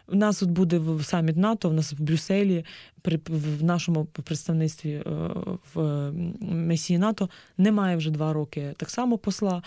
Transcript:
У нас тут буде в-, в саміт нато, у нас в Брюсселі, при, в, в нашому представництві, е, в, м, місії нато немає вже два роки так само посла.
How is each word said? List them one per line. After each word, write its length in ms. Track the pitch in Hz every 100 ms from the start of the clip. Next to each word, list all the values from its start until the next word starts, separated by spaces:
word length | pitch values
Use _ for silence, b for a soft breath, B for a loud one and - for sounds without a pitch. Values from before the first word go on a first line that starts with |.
| B
У 80 | 202
нас 240 | 214 196
тут 100 | 185
буде 280 | 170 180 170
в-, 200 | 160 160
в 80 | 147
саміт 320 | 180 160 160
нато, 320 | 208 226 175
у 40 |
нас 200 | 156 151
в 80 | 143
Брюсселі, 640 | 151 160 - 196 202 175 160 B B B
при, 160 | - 160 160
в, 300 | 160 151 147
в 40 |
нашому 420 | 165 175 170 160 156
представництві, 840 | - - 156 - 165 160 156 151
е, 120 | 147 - 151 160 - - - -
в, 60 | 165
м, 560 | 156 147 143 156 170 - 208 165 165
місії 320 | 165 - 175
нато 300 | 208 214 190 B B B
немає 400 | 196 208 190 170
вже 140 | 156
два 220 | 151 156
роки 400 | 156 151 156 143 147
так 120 | 156
само 280 | - 247 233
посла. 460 | - 190 202 180